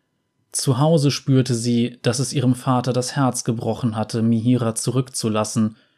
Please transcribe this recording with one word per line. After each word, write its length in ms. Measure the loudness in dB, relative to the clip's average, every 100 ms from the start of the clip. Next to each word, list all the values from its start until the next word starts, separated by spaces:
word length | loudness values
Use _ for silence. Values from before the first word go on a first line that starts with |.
| _ _ _ _ _
Zu 280 | -4 0 2
Hause 320 | 4 4 2
spürte 440 | 0 2 2 2 0
sie, 420 | 0 0 0 -2
dass 180 | -2 -2
es 140 | -2
ihrem 220 | 0 0 0
Vater 360 | 0 0 0
das 240 | -2 -2 0
Herz 300 | 0 0 -4
gebrochen 500 | -2 -2 -2 -2 -2
hatte, 260 | -4 0
Mihira 540 | 2 2 2 2 0 -2
zurückzulassen, 1000 | -2 -2 -2 -4 -2 0 0 0 -2 -2 _